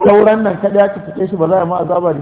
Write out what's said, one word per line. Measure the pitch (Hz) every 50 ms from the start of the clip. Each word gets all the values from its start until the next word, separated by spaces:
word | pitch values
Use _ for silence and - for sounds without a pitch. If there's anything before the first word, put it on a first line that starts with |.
| 190
sauran | 202 202 208 208 214 214 220 220
nan | 202 170 156
kadai | - 196 190 202 202
aka | 196 - -
fice | - - - - 190 180
shi, | 202
ba | 175 160 160
za | 190 190 175
a |
ma | 170 180 180 165
azaba | 156 180 175 175 175 151
da | 143